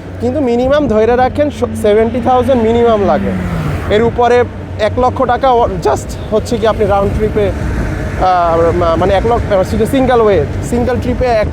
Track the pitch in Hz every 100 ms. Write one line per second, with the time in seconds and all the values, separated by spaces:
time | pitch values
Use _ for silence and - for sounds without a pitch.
0 | - - 240 269 262 233 254 294 285 214
1 | 220 240 254 - 294 - 240 220 214 208
2 | 226 247 240 254 247 262 220 233 233 220
3 | 190 151 98 92 180 165 151 147 - 208
4 | 233 233 240 247 240 - - - 214 254
5 | 247 - 247 240 269 233 233 185 392 427
6 | - - - 214 - 233 214 202 208 196
7 | 202 196 214 214 196 180 - - - -
8 | - - 185 180 170 165 170 170 170 165
9 | 185 190 220 233 - 202 185 208 214 269
10 | 254 247 220 185 143 - - 240 240 247
11 | 240 247 254 220 202